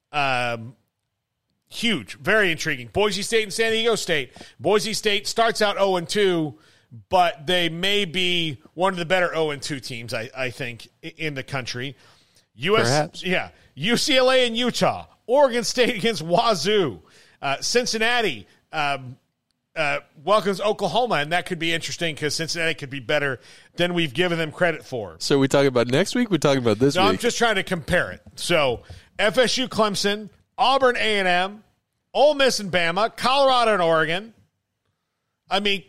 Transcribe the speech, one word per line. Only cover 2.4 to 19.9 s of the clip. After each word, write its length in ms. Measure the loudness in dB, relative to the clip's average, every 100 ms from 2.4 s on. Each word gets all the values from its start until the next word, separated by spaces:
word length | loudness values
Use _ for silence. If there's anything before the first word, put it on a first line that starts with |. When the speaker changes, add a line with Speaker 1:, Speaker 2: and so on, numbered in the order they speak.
| 2
Speaker 1:
intriguing. 380 | -2 -4 -6 -4
Boise 340 | -2 0 -2
State 220 | -2 -2
and 80 | -2
San 180 | -2 -2
Diego 240 | 0 0
State. 380 | 0 0 -2 -4 -12 -20 -6
Boise 340 | 0 0 0
State 360 | -4 -2 -2 -2
starts 340 | 0 0 2
out 140 | 0 2
oh 160 | 0
and 140 | 0 -2
two, 500 | 0 2 2 -2 -8 _ _ _ -20 0
but 380 | 2 4 0 -2
they 220 | 0 0
may 360 | -2 -2 0
be 560 | -2 -2 0 0 -2 -6 -10
one 180 | -2 -2
of 60 | -2
the 60 |
better 280 | 0 0 2
oh 180 | 0 -2
and 120 | -4
two 160 | -8 -10
teams, 340 | -10 -12 -8
I, 160 | -8 -8 -8
I 140 | -8
think, 380 | -6 -10 -10 -16 _
i-, 100 | -18 -8
in 160 | -8
the 100 | -8
country. 520 | -8 -8 -8 -8 -10 -12 _ _ _ _ _ -8
U 200 | 0 2
S, 120 | 2
Speaker 2:
Perhaps. 360 | 2 0 -4
Speaker 1:
yeah, 260 | -4 -4 -4 -14 _ -6
U 200 | 0 0
C 200 | 2 4
L 120 | 4
A 160 | 4
and 120 | 2 0
Utah. 500 | -2 0 0 0 -8 _ 0
Oregon 340 | 4 4 2
State 320 | -2 0 0
against 260 | 0 -2 -2
Wazoo. 800 | 0 2 2 2 2 2 0 -4 -14 -20 _ _
Uh, 200 | -6 -4
Cincinnati, 840 | 0 0 0 0 0 0 0 -4 -12 _ _
um, 460 | -4 -2 -2 -8 -18 _ _ _ _ _ -4
uh, 220 | -2